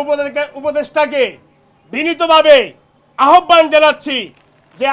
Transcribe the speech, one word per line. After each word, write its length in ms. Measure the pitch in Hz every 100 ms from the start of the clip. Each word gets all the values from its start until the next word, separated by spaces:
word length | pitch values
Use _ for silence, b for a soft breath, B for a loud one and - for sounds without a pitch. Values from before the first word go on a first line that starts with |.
উপদেষ্টা-, 480 | 285 294 285 269 294
উপদেষ্টাকে 680 | 277 285 294 294 311 294 285 233 143 _ _ _ _ _
বিনীতভাবে 640 | 220 311 311 339 320 311 285 196 - _ _ _ -
আহ্বান 460 | 269 339 349 339 320
জানাচ্ছি 420 | 302 302 294 - 262 185 _ _ _ _ -
যে 80 | 269